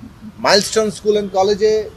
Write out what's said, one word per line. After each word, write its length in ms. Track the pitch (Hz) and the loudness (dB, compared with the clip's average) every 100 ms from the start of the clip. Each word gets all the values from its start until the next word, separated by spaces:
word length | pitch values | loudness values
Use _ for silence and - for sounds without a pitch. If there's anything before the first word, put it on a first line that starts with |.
| - - - - | -20 -20 -20 -4
Milestone 480 | 123 196 - 220 214 | 2 2 2 0 -2
School 240 | - 208 208 | -2 0 0
and 80 | 202 | 0
College-এ 560 | 185 196 208 214 214 208 | 0 0 2 2 0 -2